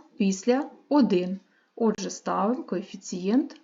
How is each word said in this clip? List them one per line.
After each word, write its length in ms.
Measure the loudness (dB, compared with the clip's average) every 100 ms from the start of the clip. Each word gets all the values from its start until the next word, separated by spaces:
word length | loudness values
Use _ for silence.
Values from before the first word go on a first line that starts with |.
| -10 0
після 540 | 0 2 2 0 -2 -10 _
один. 520 | 4 4 2 0 -6 -12 _ _ -2
Отже, 340 | 0 0 -6
ставимо 520 | -8 -4 -2 0 -2
коефіцієнт 1000 | -4 -8 -8 -14 -12 -6 0 2 0 -6